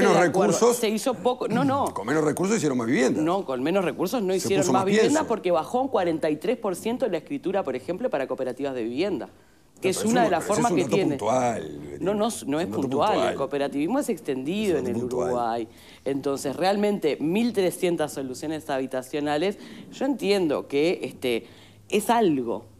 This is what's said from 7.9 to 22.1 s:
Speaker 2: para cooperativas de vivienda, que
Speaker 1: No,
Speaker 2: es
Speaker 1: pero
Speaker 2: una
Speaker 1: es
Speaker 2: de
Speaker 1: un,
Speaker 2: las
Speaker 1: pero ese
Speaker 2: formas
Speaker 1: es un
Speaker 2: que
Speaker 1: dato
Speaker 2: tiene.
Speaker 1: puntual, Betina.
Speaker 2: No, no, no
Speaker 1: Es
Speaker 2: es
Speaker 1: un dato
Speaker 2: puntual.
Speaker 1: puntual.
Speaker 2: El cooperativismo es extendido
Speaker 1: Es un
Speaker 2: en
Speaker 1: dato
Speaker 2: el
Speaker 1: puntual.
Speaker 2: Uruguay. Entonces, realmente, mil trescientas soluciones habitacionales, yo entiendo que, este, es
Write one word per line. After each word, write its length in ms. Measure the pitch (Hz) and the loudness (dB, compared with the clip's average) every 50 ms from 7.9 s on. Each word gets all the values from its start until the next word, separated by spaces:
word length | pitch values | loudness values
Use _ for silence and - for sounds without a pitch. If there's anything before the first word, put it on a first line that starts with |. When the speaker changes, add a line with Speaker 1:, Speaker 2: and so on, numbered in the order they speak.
| 175 185 247 254 | -6 -4 -4 -2
Speaker 2:
para 160 | - 143 131 | -2 -2 -2
cooperativas 480 | - 131 120 131 127 120 - 139 139 135 | -2 -4 -4 -4 -4 -4 -4 -6 -4 -4
de 80 | 127 | -4
vivienda, 480 | 110 117 120 135 185 208 180 120 101 92 - - - _ _ _ _ _ _ - | -4 -2 -2 -2 -2 -2 -2 -4 -6 -10 -14 -20 -20 _ _ _ _ _ _ -4
que 80 | - 190 | -2 -2
Speaker 1:
No, 20 | |
Speaker 2:
es 60 | 175 - | 0 0
Speaker 1:
pero 120 | - 214 | 0 2
Speaker 2:
una 140 | 233 247 233 | 4 4 4
Speaker 1:
es 60 | 208 | 4
Speaker 2:
de 40 | 175 | 2
Speaker 1:
un, 60 | 160 | 0
Speaker 2:
las 40 | - | 0
Speaker 1:
pero 80 | - 208 | 0 2
ese 80 | 220 | 2
Speaker 2:
formas 80 | 240 240 | 2 2
Speaker 1:
es 20 | |
un 40 | 175 | 2
Speaker 2:
que 60 | 139 | 2
Speaker 1:
dato 120 | 113 - - | 2 2 2
Speaker 2:
tiene. 140 | - - - | 2 2 0
Speaker 1:
puntual, 680 | 143 127 101 110 127 127 123 120 113 92 80 78 73 73 | 0 0 0 0 2 2 2 0 0 -2 -6 -8 -10 -12
Betina. 200 | 73 - 71 - | -12 -12 -10 -4
Speaker 2:
No, 140 | 156 180 214 | -2 -2 0
no, 40 | 208 | 0
no 100 | 208 233 | 0 -2
Speaker 1:
Es 60 | 220 | -2
Speaker 2:
es 80 | - | -4
Speaker 1:
un 80 | - 135 143 156 | -4 -4 -2 -2
dato 220 | 180 190 208 - | -2 -2 -2 -2
Speaker 2:
puntual. 320 | 147 127 135 143 160 214 | -2 0 0 2 2 2
Speaker 1:
puntual. 160 | 208 - - - | 2 2 0 0
Speaker 2:
El 40 | - | 0
cooperativismo 640 | - 139 131 143 139 139 139 - 139 147 175 247 285 | -2 -4 -2 -2 -2 -2 -2 -2 -2 -2 0 0 0
es 80 | 294 - | 0 -2
extendido 640 | 208 - - - 135 127 127 147 190 208 220 196 165 | -4 -4 -4 -4 -4 -4 -4 -4 -2 0 0 0 0
Speaker 1:
Es 60 | 139 | 0
un 40 | 127 123 | 0 -2
Speaker 2:
en 40 | |
Speaker 1:
dato 40 | 120 | -2
Speaker 2:
el 40 | 117 | -2
Speaker 1:
puntual. 260 | 123 123 123 123 - - | -4 -2 -2 -2 0 0
Speaker 2:
Uruguay. 400 | 123 123 120 113 113 120 113 110 - - - - - - - | 0 0 0 0 -2 -2 -4 -8 -12 -18 -20 -20 -20 -8 -4
Entonces, 520 | 131 139 139 131 143 139 131 - 143 127 | -4 -4 -2 -2 -2 -2 -2 -4 -6 -4
realmente, 600 | 135 170 190 208 202 208 208 208 190 - 147 127 - | 0 0 0 2 2 2 0 0 0 0 0 0 0
mil 320 | 139 156 180 214 233 240 | 0 0 2 2 0 0
trescientas 600 | - 196 190 170 - - 190 175 170 156 151 143 | 2 0 0 0 0 0 0 0 0 0 -2 -4
soluciones 560 | - 151 135 127 127 - 160 151 160 151 151 - | -4 -6 -6 -6 -8 -8 -6 -6 -6 -6 -4 -4
habitacionales, 840 | 143 131 135 131 - 127 127 - - 147 143 147 147 151 170 196 208 - - - - - - - | -2 -2 -2 -2 -4 -6 -6 -4 -4 -4 -2 0 0 0 0 -2 -2 -6 -12 -16 -18 -18 -18 -18
yo 120 | - - 247 | -8 -4 -2
entiendo 640 | 269 277 220 170 196 202 196 180 151 131 92 - | -2 -2 0 0 2 2 2 2 2 0 0 -2
que, 320 | - 139 139 151 170 - - - | -2 0 2 2 2 2 -2 -4
este, 420 | 127 - - - 123 117 107 - - - - - - - - - - | -8 -8 -4 -2 -2 -2 -2 -4 -8 -16 -20 -20 -20 -20 -20 -6 -2
es 200 | - 208 208 - | -2 0 2 4